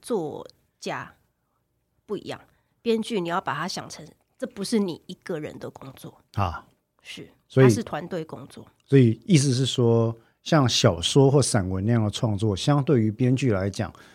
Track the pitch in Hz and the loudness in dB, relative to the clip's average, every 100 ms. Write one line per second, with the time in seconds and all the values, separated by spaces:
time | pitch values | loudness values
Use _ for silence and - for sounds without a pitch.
0 | - 226 156 - - _ _ _ 190 139 | -6 -6 -6 -10 -16 _ _ _ -10 -10
1 | 104 _ _ _ _ _ _ _ _ _ | -12 _ _ _ _ _ _ _ _ _
2 | - 202 - 127 - _ _ _ 233 220 | -12 -12 -10 -14 -16 _ _ _ -4 -4
3 | 214 226 170 175 - 139 175 - 117 - | -2 -6 -4 -4 -4 -6 -6 -10 -12 -16
4 | 156 _ _ - 247 - 190 226 196 156 | -20 _ _ -14 -12 -10 -4 -2 -2 -6
5 | - 180 - 165 139 131 117 - 131 - | -14 -16 -10 -10 -10 -12 -16 -16 -20 -20
6 | 143 - _ - 95 85 - _ _ _ | -20 -20 _ -4 -4 -6 -14 _ _ _
7 | - - - _ _ - 131 117 214 151 | -20 -20 -20 _ _ 6 6 6 -2 -10
8 | 170 180 160 143 139 - 117 _ - 139 | -8 -10 -10 -14 -18 -20 -20 _ 2 6
9 | 120 113 - 160 139 123 131 - 117 117 | 6 4 2 2 4 0 -2 0 2 4
10 | 113 113 _ _ - 160 127 - 120 85 | 2 -4 _ _ 0 2 2 4 2 2
11 | - 147 135 143 123 117 90 95 104 117 | 2 4 6 4 2 0 0 -2 0 0
12 | 104 - 120 101 110 95 - 143 139 135 | 0 -2 -2 -2 -2 -2 0 0 2 2
13 | 110 104 127 131 135 98 101 98 90 - | 2 0 0 2 0 0 -2 -4 -8 -10
14 | - | -20